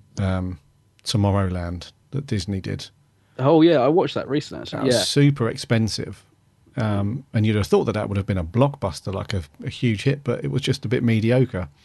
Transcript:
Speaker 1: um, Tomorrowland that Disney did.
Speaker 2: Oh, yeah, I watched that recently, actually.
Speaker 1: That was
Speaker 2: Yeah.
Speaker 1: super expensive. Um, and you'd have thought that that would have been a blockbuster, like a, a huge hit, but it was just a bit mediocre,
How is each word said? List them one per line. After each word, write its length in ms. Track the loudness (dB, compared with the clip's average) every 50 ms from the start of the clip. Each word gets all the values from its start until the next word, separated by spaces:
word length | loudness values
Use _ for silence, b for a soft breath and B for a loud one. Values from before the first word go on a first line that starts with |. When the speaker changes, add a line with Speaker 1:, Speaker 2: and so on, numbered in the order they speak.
| -20 _ -8 -4
Speaker 1:
um, 400 | -2 -2 -2 -2 -4 -6 -8 -10 _ _ _ _ _ _ _ _ -10
Tomorrowland 880 | -4 0 0 2 2 2 2 0 0 -2 -4 -6 -6 -8 -10 -10 -14 -20 _ _ _ -8
that 140 | -8 -6
Disney 340 | -4 -4 -4 -4 -4 -6 -6
did. 280 | -4 -6 -8 -8 -10 -14 _ _ _ _ _ _ _ _ _ -2
Speaker 2:
Oh, 220 | 2 4 6 6 6
yeah, 160 | 6 6 6
I 80 | 4 4
watched 260 | 4 4 2 0 -2
that 140 | -4 -4 -2
recently, 340 | -4 -4 -4 -6 -10 -12 -12
actually. 160 | -10 -8 -2
Speaker 1:
That 80 | 0
was 80 | 2 2
Speaker 2:
Yeah. 80 | 2 2
Speaker 1:
super 460 | 0 2 4 4 4 4 2 -2 -4
expensive. 760 | -4 -6 -2 0 2 2 2 0 -2 -4 -8 -8 -10 -16 _ _ _ _ _ _ _ _ _ _ -6
Um, 480 | -4 -2 -2 0 0 0 -2 -2 -4 -8 _ 0
and 100 | 2 2
you'd 100 | 4 4
have 100 | 2 2
thought 180 | 2 2 2 2
that 80 | 2 -2
that 160 | -2 -2 -2
would 80 | -2
have 100 | -4 -2
been 120 | -2 -2 -2
a 60 | -2
blockbuster, 680 | -2 2 2 2 2 2 -2 -6 -6 -6 -6 -10 -8 -6
like 220 | -6 -6 -6 -6
a, 80 | -6 -6 -8 _ -14 -12
a 40 | -12
huge 340 | -8 -4 -2 -2 -2 0 0
hit, 180 | -2 -2 -2 -2
but 200 | -6 -6 -4 -4
it 60 | -4
was 120 | -4 -4 -2
just 220 | -2 -4 -4 -2
a 40 | -4
bit 140 | -2 0 2
mediocre, 680 | 2 2 2 2 4 4 4 2 2 0 -6 -8 -8 -12 b b